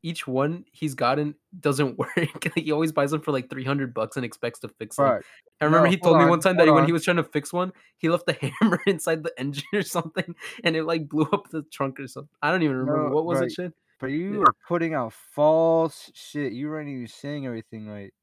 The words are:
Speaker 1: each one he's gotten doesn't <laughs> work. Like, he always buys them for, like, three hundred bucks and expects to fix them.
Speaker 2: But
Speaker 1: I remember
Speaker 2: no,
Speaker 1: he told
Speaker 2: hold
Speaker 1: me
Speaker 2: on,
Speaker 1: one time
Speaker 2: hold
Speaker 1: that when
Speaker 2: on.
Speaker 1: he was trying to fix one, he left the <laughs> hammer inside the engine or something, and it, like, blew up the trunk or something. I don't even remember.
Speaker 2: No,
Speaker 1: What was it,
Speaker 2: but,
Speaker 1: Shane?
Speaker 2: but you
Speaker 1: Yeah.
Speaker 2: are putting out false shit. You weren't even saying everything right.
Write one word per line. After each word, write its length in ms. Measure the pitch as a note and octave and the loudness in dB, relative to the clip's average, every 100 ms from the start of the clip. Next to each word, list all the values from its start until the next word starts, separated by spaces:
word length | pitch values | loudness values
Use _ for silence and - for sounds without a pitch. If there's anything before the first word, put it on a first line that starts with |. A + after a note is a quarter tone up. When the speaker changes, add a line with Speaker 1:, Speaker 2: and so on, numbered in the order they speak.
Speaker 1:
each 220 | E3 E3 - | -8 -8 -4
one 380 | B2+ C#3+ F3 - | 0 0 -2 -12
he's 240 | _ D#3 C3 | _ -6 0
gotten 400 | B2 C#3 D3 D3 _ F3+ | 0 2 -2 -6 _ -4
doesn't 380 | D3 C#3 C#3 - | -2 2 0 0
<laughs> 0 | |
work. 180 | - - | -2 -2
Like, 380 | E3 - E3+ E3+ | -2 -4 -4 -4
he 160 | D3+ | -2
always 220 | D3+ D#3+ | 0 0
buys 180 | D#3 C#3 | 2 0
them 80 | D3+ | 0
for, 120 | D3 | -2
like, 160 | C#3 B2+ | -4 -4
three 160 | C3+ C3 | -8 -2
hundred 280 | C#3+ C3 | -2 -2
bucks 220 | A#2 A2 - | -4 -4 -4
and 80 | A#2+ | -8
expects 340 | - A#2+ - | -6 -8 -8
to 80 | - | -16
fix 260 | _ A2 - | _ -10 0
them. 120 | C#3 | 2
Speaker 2:
But 160 | A2 - - _ _ | 2 -4 -20 _ _
Speaker 1:
I 60 | D3+ | 4
remember 220 | E3 E3+ | 6 6
Speaker 2:
no, 40 | |
Speaker 1:
he 60 | F#3+ | 4
told 160 | F3+ E3 | 6 6
Speaker 2:
hold 40 | |
Speaker 1:
me 40 | E3+ | 6
Speaker 2:
on, 40 | |
Speaker 1:
one 100 | E3+ | 6
time 160 | F#3+ F3+ | 4 6
Speaker 2:
hold 140 | D#3+ | 8
Speaker 1:
that 20 | |
when 100 | D#3 | 8
Speaker 2:
on. 40 | D#3+ | 6
Speaker 1:
he 60 | |
was 100 | E3+ | 2
trying 140 | F3 F3 | 2 0
to 80 | D#3+ | 0
fix 260 | D3+ C#3 | -4 -4
one, 220 | F3 F#3 - _ _ | -4 -4 -6 _ _
he 100 | D#3+ | 0
left 160 | E3+ - | 0 0
the 80 | |
<laughs> 280 | D3+ C3 - | -2 -4 2
hammer 200 | A3 E3+ - | 2 2 0
inside 360 | E3+ - D#3+ | 0 0 -2
the 100 | D3 - | -4 -6
engine 280 | C3+ C#3+ - | -6 -6 -4
or 80 | G#3 | -4
something, 520 | - F3 D#3+ - - E3+ - - | -2 -4 -4 -8 -8 -12 -16 -4
and 140 | F3 D#3+ | -2 -2
it, 60 | D#3+ | 0
like, 240 | E3+ D3 | -2 -2
blew 180 | D3+ D3 | 0 2
up 160 | G3+ - | 0 -4
the 140 | D#3+ | -10
trunk 360 | - - C3+ C3 | -10 -4 -4 -4
or 80 | C3+ | -14
something. 220 | - C#3+ _ | -14 -18 _
I 100 | D3 | -2
don't 120 | F3+ | 2
even 140 | D#3 B2+ | 0 0
remember. 320 | C3 D#3 D3+ | -2 0 0
Speaker 2:
No, 60 | C#3+ | 0
Speaker 1:
What 100 | E3 | 0
was 160 | E3+ | 0
it, 40 | - | -2
Speaker 2:
but, 40 | |
Speaker 1:
Shane? 220 | - F3+ - _ _ | -4 -10 -12 _ _
Speaker 2:
but 80 | C3+ | -6
you 240 | D3 F#3 G#3 | -4 -4 2
Speaker 1:
Yeah. 40 | A3+ | 2
Speaker 2:
are 80 | - - | 2 -4
putting 280 | F3 E3 | -2 -2
out 180 | D#3 A#2 | -4 -6
false 1000 | - - - D3+ D#3+ E3 E3 D#3+ - - | -10 -14 0 2 4 4 2 0 -4 -20
shit. 400 | - - D3 C#3 | -20 -12 -8 -8
You 160 | A#2 D3 | -6 -8
weren't 180 | D#3 D3 | -8 -10
even 200 | C3 A#2 | -10 -12
saying 380 | - C#3+ D3 C3+ | -14 -10 -8 -8
everything 400 | A#2 - A2+ G#2+ | -10 -12 -14 -14
right. 260 | G#2 G2 _ | -14 -16 _